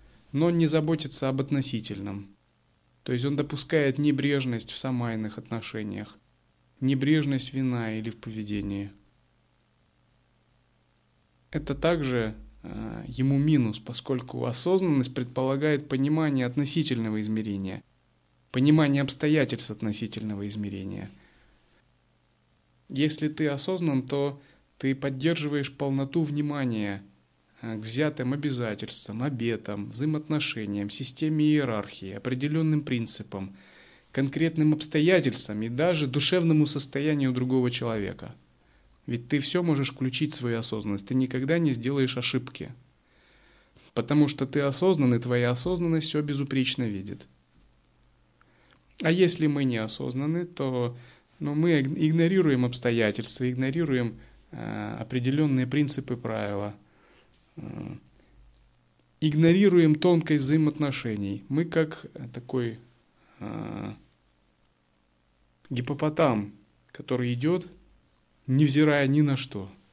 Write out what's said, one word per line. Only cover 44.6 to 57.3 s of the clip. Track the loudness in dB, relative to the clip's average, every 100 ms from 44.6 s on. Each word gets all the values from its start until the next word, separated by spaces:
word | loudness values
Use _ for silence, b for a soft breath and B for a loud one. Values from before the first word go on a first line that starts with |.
осознан, | 0 2 2 4 4
и | 2
твоя | 2 0 2
осознанность | 0 -2 -2 0 0 0
всё | -2
безупречно | -2 -2 -2 0 0 -2
видит. | -4 -4 -8 -12 -16 _ _ _ _ _ _ _ _ _ _ _ b b b b _ -2
А | 2
если | 4 4 4 2
мы | 2
неосознаны, | 2 0 -2 -4 -4 -2 -2 -2 -4
то, | -4 -2 0 -2 -4 B B B -8
ну, | -4
мы | 2 4 4
иг-, | 2 2
игнорируем | 2 4 4 4 4 4 2
обстоятельства, | 0 0 2 2 0 -4 -2 -2
игнорируем, | 0 -2 0 0 0 0 -6 B B -20
э, | -12 -8 -6 -8 -8
определённые | -4 -2 0 2 4 2 2
принципы, | 0 0 -2 -6 -6
правила, | -4 -4 -2 -2 -4 -8 b b b b b